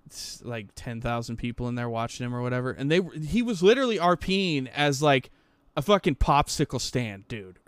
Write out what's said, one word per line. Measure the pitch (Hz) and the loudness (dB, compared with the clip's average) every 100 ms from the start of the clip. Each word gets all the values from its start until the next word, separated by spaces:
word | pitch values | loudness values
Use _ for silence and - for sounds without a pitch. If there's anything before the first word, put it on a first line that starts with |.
| - | -20
s-, | - - - | -16 -14 -14
like, | 117 117 98 | -10 -10 -12
ten | - - 113 | -14 -10 -6
thousand | 120 117 117 113 | -4 -4 -6 -6
people | 120 117 123 | -6 -6 -6
in | 120 | -4
there | 120 | -4
watching | 113 117 - 123 | -4 -4 -6 -6
him | |
or | 123 | -4
whatever, | 123 127 127 | -2 -2 -4
and | - 139 | -4 2
they | 170 | 2
were, | 170 | 2
he | 151 151 202 | -6 -2 -2
was | 240 185 | 0 4
literally | 185 262 254 202 | 6 6 4 2
R | 175 175 | 2 2
Ping | - 190 185 143 127 | 0 0 2 -2 -2
as, | 139 147 135 | 0 0 2
like, | 151 135 - _ _ _ _ - | 4 4 2 _ _ _ _ -4
a | |
fucking | 139 202 180 139 | 2 2 2 0
popsicle | - 143 143 - 147 127 | 4 4 2 0 -2 -2
stand | - 127 113 98 104 | -4 -4 -4 -8 -12
dude | 113 92 92 | -12 -12 -16